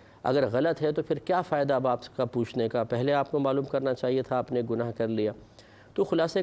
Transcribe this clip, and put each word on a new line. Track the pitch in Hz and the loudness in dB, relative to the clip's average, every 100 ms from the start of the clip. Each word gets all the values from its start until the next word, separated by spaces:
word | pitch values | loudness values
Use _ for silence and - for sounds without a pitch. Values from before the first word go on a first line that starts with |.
| - - | -20 -6
اگر | - 135 127 | 0 2 2
غلط | 120 156 160 | 2 0 0
ہے | 151 | 0
تو | 156 | 0
پھر | 151 - | -2 -4
کیا | - 180 | 0 0
فائدہ | 175 147 139 | 2 0 2
اب | 135 131 | 2 2
آپ | 123 - - | 0 -4 -4
کا | |
پوچھنے | 123 123 113 127 113 | -2 -2 -2 0 0
کا؟ | 123 | 0
پہلے | 113 120 135 | -2 0 2
آپ | 143 139 | 0 0
کو | 147 | 0
معلوم | 135 135 | 2 0
کرنا | 139 139 135 | 0 -2 -2
چاہیے | 123 127 131 | 0 0 0
تھا، | 123 127 | 0 -2
آپ | 117 | 0
نے | 123 117 | -2 -2
گناہ | 113 117 113 | -2 -2 -2
کر | 113 | -2
لیا۔" | 110 107 - - - - - - | 0 0 -2 -12 -20 -20 -20 -8
تو | - | -2
خلاصہ | 196 165 165 190 | 0 2 2 0